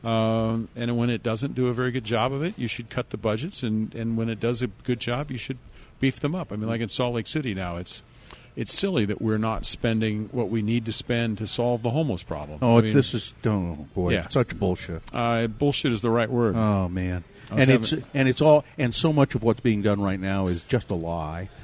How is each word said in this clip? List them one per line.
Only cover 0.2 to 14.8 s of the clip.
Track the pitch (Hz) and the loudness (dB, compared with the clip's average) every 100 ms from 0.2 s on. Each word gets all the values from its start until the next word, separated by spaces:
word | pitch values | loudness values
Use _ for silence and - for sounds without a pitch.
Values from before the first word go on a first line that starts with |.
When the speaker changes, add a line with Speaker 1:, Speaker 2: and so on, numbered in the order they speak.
| 110 113 113 113 110 - | 2 2 0 -2 -4 -4
Speaker 1:
and | 120 120 | -2 0
when | 120 | 2
it | 117 | 0
doesn't | 117 110 139 | -2 -2 -2
do | 123 123 | 0 0
a | |
very | 120 127 | 0 0
good | 123 | -2
job | 110 117 120 | 0 0 2
of | 139 | 0
it, | 160 220 | -4 -4
you | 120 | -6
should | - 113 | -6 -8
cut | - 120 | -6 -6
the | 107 | -2
budgets, | 110 107 156 - | -2 -2 -4 -6
and, | 117 110 110 | -2 -2 -2
and | - 113 113 | -4 -4 -2
when | 113 | -2
it | 110 | -2
does | 117 120 | -2 0
a | 123 | -4
good | - - 123 | -4 -4 -2
job, | - 123 147 | -2 -4 -4
you | 127 | -8
should | - 131 - - - - | -8 -10 -12 -20 -20 -2
beef | 135 - | 0 0
them | 147 | -2
up. | 180 151 | -4 -6
I | 104 | -4
mean, | 110 | -4
like | 113 | -2
in | 113 | -2
Salt | - 123 | -2 0
Lake | 120 107 | -2 -4
City | 156 135 | -4 -4
now, | 95 90 87 | -4 -4 -6
it's – | 90 - - - - - - - | -8 -12 -14 -20 -20 -20 -14 -8
it's | 107 | -2
silly | - 196 175 | 0 2 2
that | 104 104 | 0 0
we're | 110 107 | 0 0
not | 110 107 - | 0 -2 -4
spending | - 120 113 110 107 107 | -2 0 2 0 -2 -4
what | 120 98 | -4 -2
we | 113 | 0
need | 104 117 110 | 0 0 0
to | |
spend | 110 - 120 117 104 | -4 -2 0 0 -2
to | 107 | -4
solve | - 120 120 | 0 0 0
the | 120 | 0
homeless | 127 160 90 | 0 0 -2
problem. | - 78 73 76 | -6 -8 -8 -2
Speaker 2:
Oh, | 123 117 | 6 6
Speaker 1:
I | |
mean, | 110 | 8
Speaker 2:
this | 127 127 | 4 2
is, | 120 - - | 0 -6 -4
oh, | 113 104 87 76 73 | -2 0 -2 -6 -8
boy, | - 87 | -2 0
Speaker 1:
Yeah. | 98 82 | 0 0
Speaker 2:
such | 135 120 82 | 0 0 0
bullshit. | 98 92 | 0 -2